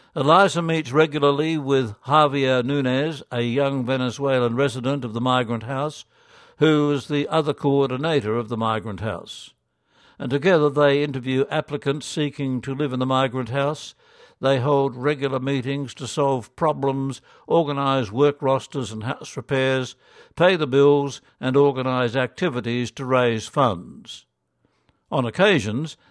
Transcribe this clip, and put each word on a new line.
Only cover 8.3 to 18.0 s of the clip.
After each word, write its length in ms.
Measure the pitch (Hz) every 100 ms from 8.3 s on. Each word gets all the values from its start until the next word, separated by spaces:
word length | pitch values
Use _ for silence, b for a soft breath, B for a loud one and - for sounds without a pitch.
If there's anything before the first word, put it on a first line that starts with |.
| 117
of 120 | 110
the 80 | 113
migrant 440 | 113 110 107 95
house. 520 | 107 87 - - - _ _ _ b b b -
And 140 | 123
together 400 | 139 160 170 147
they 320 | 139 143 139
interview 420 | 147 131 131 131 139
applicants 560 | 156 - 147 143 147 -
seeking 540 | 160 147 - 135 127
to 140 | 123
live 180 | 135 143
in 80 | 127
the 60 | 131
migrant 420 | 131 135 131 113
house. 480 | 139 143 160 - - b b b b
They 200 | 135 135
hold 340 | 139 143 139
regular 460 | 123 139 143 135 127
meetings 520 | 131 139 123 143 135
to 120 | - 127
solve 480 | - 139 131 110
problems, 640 | - 165 143 135 135 139 123 b b -
organise 640 | 170 147 139 139 135